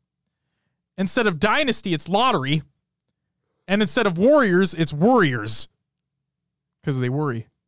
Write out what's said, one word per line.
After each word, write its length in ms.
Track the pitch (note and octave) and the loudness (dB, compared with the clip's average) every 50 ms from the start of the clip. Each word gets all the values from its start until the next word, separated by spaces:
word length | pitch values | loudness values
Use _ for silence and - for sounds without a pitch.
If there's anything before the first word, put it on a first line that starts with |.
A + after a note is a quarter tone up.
| _ _ _ _ _ _ _ _ _ _ _ _ _ _ _ _ _ _ _ | _ _ _ _ _ _ _ _ _ _ _ _ _ _ _ _ _ _ _
Instead 300 | - G3 F#3 - B3+ A#3 | -6 -6 -2 -2 0 0
of 140 | G#3 E3+ C#3+ | 0 0 0
Dynasty, 540 | E3+ G#3+ A3+ C#4+ D#4 C4 - - - G3 E3+ | 0 0 2 2 0 0 -2 -4 -4 -4 -4
it's 120 | D3 - D#3+ | -4 -4 -2
Lottery. 540 | F#3 G3+ B3 C4 A3+ D#3 C3 C3+ D3+ D#3+ - - _ _ _ _ _ _ _ _ _ _ _ _ _ _ _ _ _ _ _ - | 0 0 2 2 2 0 0 -2 -2 -2 -4 -8 _ _ _ _ _ _ _ _ _ _ _ _ _ _ _ _ _ _ _ -2
And 140 | F#3+ G#3 | 0 0
instead 240 | G#3+ G3 - B3+ A3+ G3+ | 0 0 0 0 0 0
of 100 | E3+ E3+ | 0 2
Warriors, 540 | G3 C4 D4+ D4+ B3+ G3 F3 F3+ G3 F3+ - | 4 4 6 6 4 4 2 2 2 0 0
it's 180 | D#3+ E3 C#3+ D3+ | -2 -4 -4 -2
Warriors. 760 | D3 E3+ A#3+ C4 A#3+ F#3 C#3+ B2+ A2+ G#2 G#2+ G#2+ - - - _ _ _ _ _ _ _ _ _ _ _ _ _ _ _ _ _ _ _ _ _ _ _ | 0 2 4 4 4 4 2 0 -2 -4 -6 -6 -6 -6 -8 _ _ _ _ _ _ _ _ _ _ _ _ _ _ _ _ _ _ _ _ _ _ _
'Cause 160 | D#3 C#3 C3 | -6 -4 -4
they 100 | B2+ B2 | -4 -4
worry. 380 | C3 C#3+ D3+ C#3+ A#2+ A2+ - - _ _ _ | -4 -4 -4 -4 -6 -8 -10 -12 _ _ _